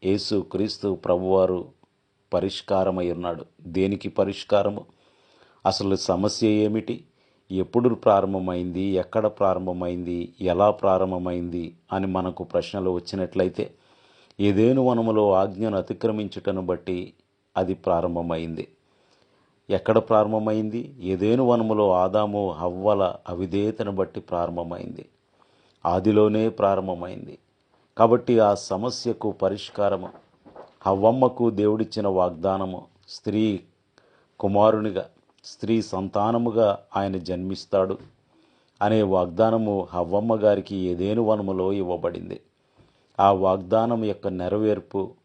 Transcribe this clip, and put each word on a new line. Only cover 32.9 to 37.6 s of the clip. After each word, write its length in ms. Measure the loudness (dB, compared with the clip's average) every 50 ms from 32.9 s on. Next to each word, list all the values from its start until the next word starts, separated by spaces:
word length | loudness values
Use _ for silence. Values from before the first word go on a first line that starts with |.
| _ _ _ _
స్త్రీ 520 | -20 -10 _ 0 2 2 4 2 0 -2 -6 _ _ _ _ _ _ _ _ _ _ _ _ _ _ _
కుమారునిగా, 680 | -2 0 4 6 6 6 6 4 0 -2 -4 -4 -8 -8 _ _ _ _ _ _ _
స్త్రీ 380 | -20 -14 _ -2 0 0 0
సంతానముగా 960 | 0 -2 -4 -4 -4 -2 -2 0 0 2 2 2 0 0 2 4 4 4 2 0 -6 _ -4
ఆయన 220 | -2 -2 -2 -4 -4
జన్మిస్తాడు 800 | -6 -6 -6 -6 -4 -6 -8 -8